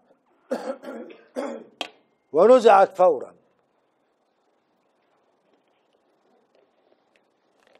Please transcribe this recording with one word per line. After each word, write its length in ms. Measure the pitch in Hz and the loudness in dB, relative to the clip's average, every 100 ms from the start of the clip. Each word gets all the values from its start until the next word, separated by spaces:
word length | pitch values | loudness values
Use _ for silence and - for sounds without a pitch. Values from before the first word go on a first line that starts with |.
| _ _ _ _ _ | _ _ _ _ _
<coughs> 1800 | 254 - - - 240 - - _ - 269 - - _ - _ _ _ _ | -14 -12 -16 -16 -18 -20 -20 _ -14 -12 -14 -20 _ -18 _ _ _ _
ونزعت 640 | 147 202 254 226 196 190 - | 0 4 4 4 4 2 2
فورا، 380 | 180 135 - _ _ _ _ _ _ _ _ _ _ _ _ _ _ _ _ _ _ _ _ _ _ _ _ _ _ _ _ _ _ _ _ _ _ _ _ _ _ _ _ _ _ _ _ | 0 0 -8 _ _ _ _ _ _ _ _ _ _ _ _ _ _ _ _ _ _ _ _ _ _ _ _ _ _ _ _ _ _ _ _ _ _ _ _ _ _ _ _ _ _ _ _